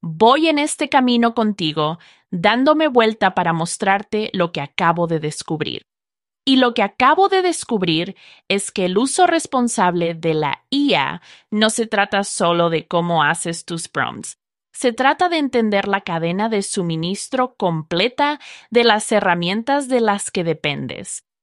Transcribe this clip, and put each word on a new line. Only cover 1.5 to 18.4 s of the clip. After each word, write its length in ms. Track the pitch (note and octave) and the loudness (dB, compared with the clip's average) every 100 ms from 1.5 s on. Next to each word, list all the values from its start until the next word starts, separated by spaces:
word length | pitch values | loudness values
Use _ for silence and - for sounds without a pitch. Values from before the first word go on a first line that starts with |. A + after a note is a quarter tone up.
| G3+ D#3+ D3+ D3+ E3+ - _ _ | 0 -2 0 -2 -2 -12 _ _
dándome 580 | F#3 G3+ A#3 C4+ D4+ D#4 | 0 2 4 4 4 4
vuelta 460 | B3 A3 G#3+ F#3+ | 4 2 2 0
para 180 | F#3+ E3+ | 2 0
mostrarte 800 | E3 E3+ - G3 G3 - G#3+ G#3+ | 0 -4 -2 0 0 0 -6 -4
lo 180 | - E3+ | -2 -2
que 80 | E3+ | -2
acabo 460 | C#3+ - E3+ E3+ E3+ | -8 -2 0 2 0
de 140 | D#3+ | -2
descubrir. 640 | D3+ D#3 - D#3 D3+ A#1+ _ _ _ _ _ _ | -4 -8 -8 -6 -6 -8 _ _ _ _ _ _
Y 120 | - C4 | 0 4
lo 180 | B3 | 4
que 100 | A#3 | 2
acabo 440 | G3+ _ B3+ D#4 G4 | -2 _ 2 4 4
de 140 | F#4+ | 2
descubrir 720 | F4+ E4 - A3+ F3+ D#3+ F3+ F#3+ - - _ | 0 -2 -4 -2 0 0 -2 -10 -20 -20 _
es 240 | G3 - | -4 -4
que 140 | - | -4
el 140 | F#3+ F#3 | 0 0
uso 280 | C4 - F4+ | 0 2 2
responsable 880 | E4 - C4 A#3+ - F3+ F3 E3+ | 2 0 -2 0 2 0 2 -2
de 200 | E3+ E3 | -2 -2
la 300 | D#3 D3 - _ | 0 -2 -4 _
I 240 | C#4 C#4+ | -2 2
A 280 | E3+ C3+ E3+ - - _ | 2 0 -6 -14 -20 _
no 200 | G#3 G#3+ | 0 0
se 180 | A3+ A3 | 0 -2
trata 340 | G#3+ G3+ G3+ | 0 0 0
solo 480 | G3+ - E3+ E3+ E3+ | -2 -2 0 2 2
de 160 | E3 D3+ | 0 -2
cómo 380 | F3 F3 E3 | -2 0 0
haces 400 | D3 E3+ F3 E3+ | 0 0 -4 -8
tus 240 | - E3+ - | -10 -10 -8
prompts. 480 | - B2 - - - _ _ _ | -4 -4 -6 -14 -16 _ _ _
Se 200 | - B3+ | -4 -4
trata 360 | A#3 B3+ D4 F4+ | 0 0 2 0
de 100 | E4+ | 0
entender 500 | C#4 A#3+ A3 G3+ G3 | 0 0 2 0 0
la 140 | G3 | -4
cadena 460 | G3 E3 E3 F#3 A3 | -4 -4 -2 -2 -2
de 140 | G#3+ | -2
suministro 960 | G3 - F3 D#3+ E3+ G3 - C4 B3+ _ | -4 -4 -2 -2 -4 -6 -6 -2 -2 _
completa 840 | F#3+ E3 D3+ E3+ A3 - C#4+ D4 | -2 -2 -4 -2 -2 0 -2 -2